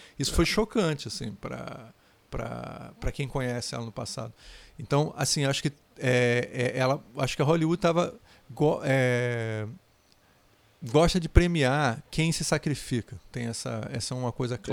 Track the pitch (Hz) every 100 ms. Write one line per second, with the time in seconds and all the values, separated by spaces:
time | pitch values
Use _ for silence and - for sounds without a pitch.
0 | - - 139 - 165 - 220 233 170 156
1 | - - 117 - - 127 123 - 113 -
2 | _ _ _ 123 117 120 123 120 123 -
3 | 131 - 135 139 127 120 117 123 117 -
4 | 110 - 113 - - - - - 120 143
5 | 156 - 143 - 139 135 147 - _ -
6 | 131 123 123 120 - 127 123 127 131 135
7 | - 139 131 - 143 165 160 170 175 165
8 | 175 - - - - 117 147 165 143 135
9 | 127 123 123 120 113 110 107 147 _ _
10 | _ _ _ _ _ _ _ _ 120 143
11 | 170 185 160 - 175 170 127 143 139 113
12 | - - 160 156 156 156 - 139 - 127
13 | - 95 - 123 120 113 127 113 107 127
14 | - 127 123 - 127 120 -